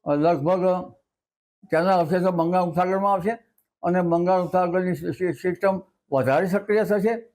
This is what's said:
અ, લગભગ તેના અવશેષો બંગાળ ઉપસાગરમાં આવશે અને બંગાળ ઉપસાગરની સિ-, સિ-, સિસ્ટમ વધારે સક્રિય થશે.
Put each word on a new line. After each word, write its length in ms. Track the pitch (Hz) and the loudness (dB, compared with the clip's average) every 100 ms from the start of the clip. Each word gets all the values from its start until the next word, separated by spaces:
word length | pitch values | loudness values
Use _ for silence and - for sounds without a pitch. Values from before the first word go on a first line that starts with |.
અ, 100 | - | -2
લગભગ 760 | 147 160 165 151 185 185 180 175 - _ _ _ _ _ _ - | 0 2 0 0 0 0 0 -6 -20 _ _ _ _ _ _ -4
તેના 260 | 160 180 185 | 0 2 2
અવશેષો 340 | 160 180 185 | 2 0 0
બંગાળ 320 | 175 165 180 | 0 0 0
ઉપસાગરમાં 500 | 180 160 185 190 202 | 0 0 0 0 0
આવશે 200 | 196 185 233 _ _ _ _ | 0 -2 -6 _ _ _ _
અને 200 | 175 180 | -2 0
બંગાળ 380 | 175 170 175 185 | 2 0 2 0
ઉપસાગરની 540 | 175 185 180 185 180 | 2 0 0 0 -2
સિ-, 180 | 151 170 | -4 -6
સિ-, 200 | - 180 | -4 -4
સિસ્ટમ 500 | 147 185 180 196 190 - _ _ | -2 -4 -2 -2 -2 -8 _ _
વધારે 340 | 135 123 143 185 | 0 2 2 2
સક્રિય 380 | 196 202 208 | -2 0 0
થશે. 480 | 190 208 214 233 - | 2 0 0 -4 -8